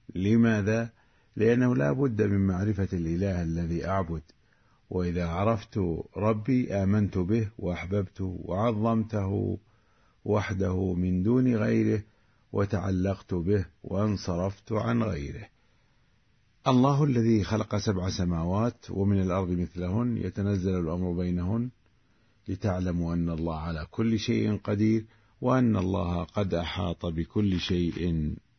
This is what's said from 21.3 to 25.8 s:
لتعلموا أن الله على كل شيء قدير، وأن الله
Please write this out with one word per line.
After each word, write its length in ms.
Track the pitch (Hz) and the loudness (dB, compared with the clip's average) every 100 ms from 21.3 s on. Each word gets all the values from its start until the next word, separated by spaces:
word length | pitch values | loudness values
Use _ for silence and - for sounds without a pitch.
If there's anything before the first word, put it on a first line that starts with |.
| 87 90 113 123 - _ _ _ _ _ _ - | 0 0 -2 -4 -8 _ _ _ _ _ _ -10
لتعلموا 640 | 95 107 92 92 85 82 | -4 -2 0 0 0 0
أن 160 | 85 85 | 0 -2
الله 300 | 80 82 80 | -2 -4 -4
على 260 | 82 80 78 | -6 -8 -8
كل 280 | - 113 113 | -2 0 0
شيء 380 | 107 113 107 101 | 0 0 0 -2
قدير، 480 | - 104 107 110 110 _ _ - | -2 0 2 2 -2 _ _ -6
وأن 360 | 127 131 123 | 0 2 2
الله 480 | 104 | 2